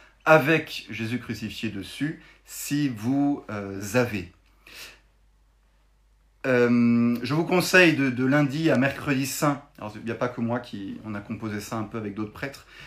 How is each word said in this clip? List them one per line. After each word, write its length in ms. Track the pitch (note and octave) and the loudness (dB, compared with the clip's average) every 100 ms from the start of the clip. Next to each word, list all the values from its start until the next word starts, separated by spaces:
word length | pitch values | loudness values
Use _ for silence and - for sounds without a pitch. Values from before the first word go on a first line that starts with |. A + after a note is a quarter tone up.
| - _ - | -20 _ 6
avec 640 | D#3 C3+ D#3 D3+ - - | 6 6 0 -2 -12 -10
Jésus 300 | G#2+ A2+ A#2+ | -8 -6 -6
crucifié 500 | - A#2 G#2+ - G#2+ | -6 -8 -8 -8 -8
dessus, 540 | G2 F2 - D3 D#3 - _ - | -8 -10 -6 -6 -8 -16 _ -18
si 420 | - - C#3+ D3 | -12 -4 -2 -2
vous, 560 | A2 A2+ C#3 C#3+ C#3+ - | -2 -2 2 2 0 -6
euh, 280 | G#2 G2 G2 G2 | -8 -8 -8 -2
avez. 380 | A#2+ A#2 G#2 F2 _ _ _ - - - - _ _ _ _ _ _ _ _ _ _ _ _ _ _ C3+ | 0 0 -2 -8 _ _ _ -20 -20 -20 -20 _ _ _ _ _ _ _ _ _ _ _ _ _ _ 2
Euh, 720 | B2 A#2+ A#2+ A#2+ A#2 A#2+ A#2+ | 4 6 6 4 4 2 0
je 100 | A#2+ | 0
vous 120 | D3+ D3+ | 0 2
conseille 500 | F3+ E3+ F#3 F3 C3+ | 2 4 6 6 6
de, 140 | C3+ | 2
de 160 | A#2+ C3 | 2 2
lundi 440 | D3 C#3+ D3 D#3+ | 4 2 2 2
à 80 | B2 | 4
mercredi 480 | C#3 - D3+ C3+ C3+ | 2 0 -2 0 -2
saint, 360 | - D3+ C3+ - - | 0 0 0 -6 -14
alors 160 | G#2+ G#2+ | -14 -10
il 80 | |
n'y 80 | A2 | -8
a 40 | A2+ | -4
pas 120 | A#2+ | -4
que 140 | - | -2
moi 180 | A#2 A#2+ | -2 -2
qui, 400 | - G#2 G2 - A2 | -6 -10 -10 -10 -10
on 100 | G#2 | -10
a 60 | |
composé 400 | G2+ G2+ A2 G#2 | -8 -8 -6 -8
ça 160 | G2+ A#2 | -6 -8
un 60 | |
peu 140 | G#2 A#2 | -6 -8
avec 180 | G#2 G2 | -8 -6
d'autres 180 | G#2+ | -8
prêtres, 340 | - C#3 - - - | -8 -12 -12 -20 -20